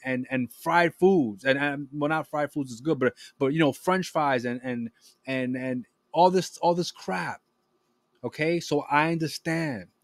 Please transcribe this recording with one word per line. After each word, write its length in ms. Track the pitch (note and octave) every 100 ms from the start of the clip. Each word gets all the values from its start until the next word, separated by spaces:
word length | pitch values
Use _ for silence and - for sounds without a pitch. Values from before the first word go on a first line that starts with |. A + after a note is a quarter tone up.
| C3
and, 220 | B2+ B2+
and 240 | C3 A#2+
fried 400 | - E3 E3+ E3+
foods. 500 | - F#3 F#3 A#2 G2
And, 140 | C3+ C#3
and, 300 | C#3+ C#3+ C3+
well, 180 | D3 D3
not 200 | D#3 D3
fried 220 | D3 C#3+
foods 200 | D3+ C3+
is 100 | A2+
good, 180 | D3 C#3
but, 140 | B2+ - - -
but, 80 | C3+
you 120 | D#3+
know, 140 | D3
French 360 | - - F#3 F3
fries 360 | D#3+ C#3+ B2+ A#2+
and, 160 | B2
and, 280 | B2+ A#2+ A#2 - _ _ -
and, 320 | C3 B2+ B2+
and 280 | C3 B2+ - _ _
all 180 | D#3+ F3+
this, 300 | F#3 - -
all 160 | E3+ F3
this 160 | E3
crap. 500 | - - F#3 D#3 - _ _ _ _ _ _ _ _
Okay? 360 | B2 - D#3 E3+
So 260 | - D3 -
I 200 | C#3+ E3
understand. 760 | E3 D#3 - - E3 D#3 A2 F2 _